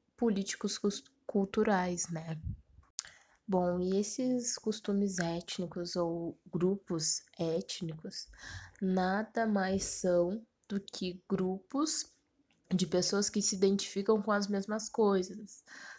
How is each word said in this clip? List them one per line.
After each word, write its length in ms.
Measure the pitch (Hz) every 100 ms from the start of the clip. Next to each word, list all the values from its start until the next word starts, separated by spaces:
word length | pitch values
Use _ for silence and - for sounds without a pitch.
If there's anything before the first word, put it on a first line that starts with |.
| _ -
políticos 640 | 233 196 196 - 202 -
cus-, 260 | 208 202 - _ -
culturais, 800 | 202 196 - 214 190 180 175 -
né? 320 | 160 165 160 - - - - - - - - _ _ -
Bom, 320 | 185 175 175
e 180 | 180 190
esses 580 | 208 - 254 247 233 -
costumes 600 | 220 214 - 202 202 180
étnicos 760 | 170 170 - - 170 180 175
ou 440 | 180 170 170 170 - -
grupos 760 | 170 180 202 - 165 156 - - -
étnicos 920 | 165 165 190 - 165 160 - - - - - - - -
nada 640 | 190 185 185 202 220 233 226
mais 380 | 202 190 196
são 580 | - - 185 175 175 220 - _ -
do 140 | 196
que 420 | 196 - 185 180 -
grupos 800 | 190 185 190 - 277 320 - - _ _ _ _ _ -
de 120 | 180 175
pessoas 420 | 180 175 202 202
que 140 | 208
se 120 | 196
identificam 680 | 190 196 196 - 196 196 220
com 100 | 208
as 140 | 202 202
mesmas 420 | 196 196 214 214
coisas, 760 | - 208 190 190 214 208 - - - -